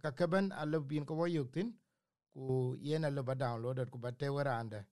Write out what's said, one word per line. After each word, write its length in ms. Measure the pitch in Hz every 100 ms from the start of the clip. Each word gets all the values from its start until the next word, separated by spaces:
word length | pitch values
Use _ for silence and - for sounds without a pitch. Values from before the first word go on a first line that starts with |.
Ka 80 | 151
keben 400 | 131 175 185 196
ale 300 | 190 151 160
bin 240 | 139 151 143
ko 80 |
wo 120 | 160 175
yuk 260 | 165 123
tin, 260 | 156 226 - _ _ _ _ _
ku 420 | - 131 131 127 131
yen 240 | 143 156
ale 180 | 151 139
ba 140 | 127 131
download 420 | 131 117 120 131
it, 120 | 127
ku 60 | 127
ba 120 | 120
te 160 | 117 139
werande. 580 | 143 139 117 117 107 98